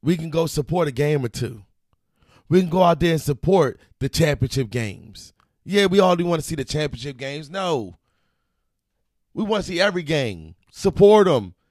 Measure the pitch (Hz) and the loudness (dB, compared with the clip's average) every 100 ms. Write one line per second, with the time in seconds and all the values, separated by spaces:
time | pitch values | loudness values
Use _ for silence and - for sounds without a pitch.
0 | 117 175 165 160 165 156 139 170 156 123 | 0 -2 -2 -2 -2 -2 -2 -2 -2 0
1 | 147 151 120 - 120 110 98 _ _ _ | 0 0 -2 -6 -8 -10 -20 _ _ _
2 | _ _ _ _ _ 175 185 175 180 160 | _ _ _ _ _ 2 2 2 2 4
3 | 170 160 - 131 147 190 139 - _ _ | 0 0 -2 -4 2 2 2 -2 _ _
4 | 135 - 160 143 135 135 117 120 110 90 | -6 0 0 0 -2 -2 -4 -6 -6 -10
5 | 82 - - _ _ _ - 202 196 196 | -20 -20 -20 _ _ _ -2 0 2 4
6 | 185 175 175 165 - 160 131 151 151 120 | 4 2 0 -2 -4 -8 -6 -4 -6 -8
7 | 135 127 135 143 147 190 185 147 98 87 | -14 -12 -12 -12 -12 -8 -4 -4 -4 -14
8 | _ _ _ _ _ _ _ _ _ _ | _ _ _ _ _ _ _ _ _ _
9 | _ _ _ - 208 214 175 170 196 180 | _ _ _ -8 -2 -2 -2 -2 0 -2
10 | 151 156 123 87 80 85 _ - 196 - | -4 -2 -2 -8 -16 -20 _ -4 -4 6
11 | 202 214 190 135 98 - _ | 6 8 6 2 -2 -14 _